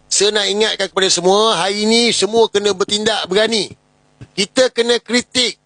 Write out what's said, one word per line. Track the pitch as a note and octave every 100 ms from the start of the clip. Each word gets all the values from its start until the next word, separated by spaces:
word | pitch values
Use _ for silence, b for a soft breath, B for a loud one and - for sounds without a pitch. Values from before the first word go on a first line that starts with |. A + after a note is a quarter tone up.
| _
Saya | - G3+ G#3+
nak | G3
ingatkan | G3+ G#3+ F3+ G3
kepada | F#3+ F#3+
semua, | - F3 G3+ A3+ F3
hari | F#3 G#3
ini | G#3+ A3+ A#3 F#3
semua | F#3+ A3+ A3
kena | G3+ G3+
bertindak | F#3+ G3+ G#3 G#3+ G3+ -
berani. | F#3+ A3+ A3+ D#3 - _ _ _ _ -
Kita | - G3+ - B3+
kena | - A#3 A#3+
kritik. | - A#3+ - B3+ A#3 -